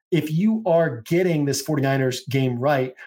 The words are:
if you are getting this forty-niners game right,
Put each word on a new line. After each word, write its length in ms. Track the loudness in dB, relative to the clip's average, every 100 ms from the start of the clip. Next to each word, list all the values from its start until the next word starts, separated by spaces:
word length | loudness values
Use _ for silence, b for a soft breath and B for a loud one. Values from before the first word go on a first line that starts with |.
| _
if 200 | -2 0
you 300 | 0 0 0 2
are 340 | 2 2 -4
getting 440 | -2 0 2 0 0
this 180 | -2
forty-niners 600 | -2 0 0 2 0 -2 -4
game 320 | 0 0 0
right, 340 | 0 0 -2 -6